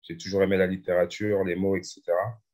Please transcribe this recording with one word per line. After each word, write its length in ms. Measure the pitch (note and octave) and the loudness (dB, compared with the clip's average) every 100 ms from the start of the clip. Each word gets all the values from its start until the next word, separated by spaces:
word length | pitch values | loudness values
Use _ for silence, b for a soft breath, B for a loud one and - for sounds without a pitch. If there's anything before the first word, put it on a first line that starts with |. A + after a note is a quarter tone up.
j'ai 120 | - E2+ | -12 -12
toujours 260 | G2+ G2 | -4 2
aimé 140 | F#2+ F#2+ | 2 4
la 120 | F#2 | 2
littérature, 760 | F#2 F2+ F2 F2 - G#2+ G2+ | 0 0 0 0 -2 -2 0
les 120 | G2 F2 | 0 0
mots, 200 | G2 F#2+ | 0 0
et 80 | |
cetera. 560 | F2 - - F2 G#2+ A2+ _ | -4 -14 -2 -2 -2 -8 _